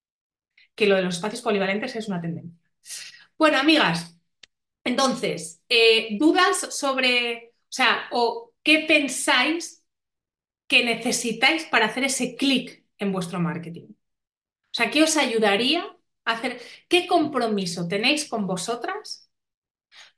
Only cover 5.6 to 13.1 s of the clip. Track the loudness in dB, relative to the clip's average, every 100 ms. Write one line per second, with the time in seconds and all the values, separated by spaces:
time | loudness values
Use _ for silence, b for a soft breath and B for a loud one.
5.6 | _ 4 6 4 2 2 4 4 4 2
6.6 | -4 -4 -2 0 0 0 -2 -6 -12 _
7.6 | _ 0 2 0 -2 0 0 -2 -10 _
8.6 | 2 2 4 2 2 -2 0 2 2 -2
9.6 | -6 -14 _ _ _ _ _ _ _ _
10.6 | -2 0 2 -2 -2 -2 -4 0 2 2
11.6 | 0 0 0 0 -2 -2 -4 0 0 0
12.6 | -2 -12 _ _ -4